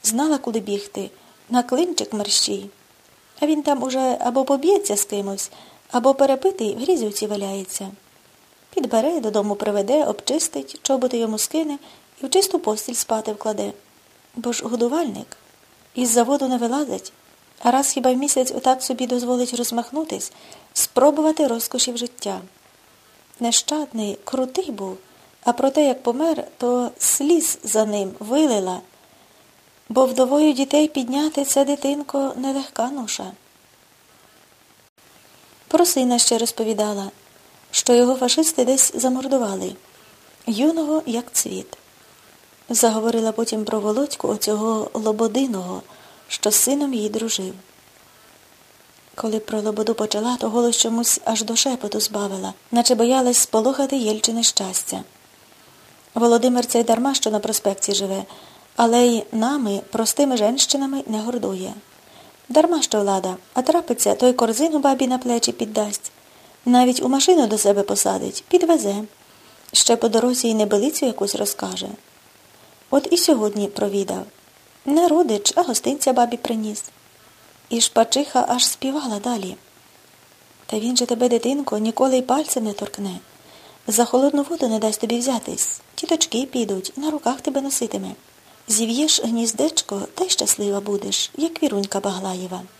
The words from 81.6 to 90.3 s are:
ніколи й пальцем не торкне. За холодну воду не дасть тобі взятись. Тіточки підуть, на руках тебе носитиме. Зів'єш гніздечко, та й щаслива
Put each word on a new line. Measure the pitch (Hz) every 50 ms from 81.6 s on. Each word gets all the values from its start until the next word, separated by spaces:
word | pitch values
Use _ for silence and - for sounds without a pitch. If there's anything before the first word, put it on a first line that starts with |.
| 277 - -
ніколи | 208 214 226 226 - 262 269 262
й | 254
пальцем | 254 254 254 285 311 - - 262 220
не | 214 202
торкне. | - 208 202 - - 202 196 180 180 - - - - - - - - - - - - _
За | - 226 - 240
холодну | - - 254 269 285 285 285 277 -
воду | 339 330 277
не | 233 220 214
дасть | 220 214 214 -
тобі | - 214 240 240
взятись. | 240 269 254 220 - - - - - - - - - _ -
Тіточки | - - - 330 320 - - - 226 269
підуть, | 262 - 247 233 196 196 190 190 - -
на | 269 285 311
руках | 302 294 - 233 262 269
тебе | - 302 262 277
носитиме. | 269 277 277 - 240 220 - 202 190 190 190 - _ - _ _ _ - - - _
Зів'єш | - 220 208 233 220 233 254 302 311 - - -
гніздечко, | 226 226 226 233 226 226 220 269 320 320 - - - 202 196 - - -
та | - 370
й |
щаслива | 370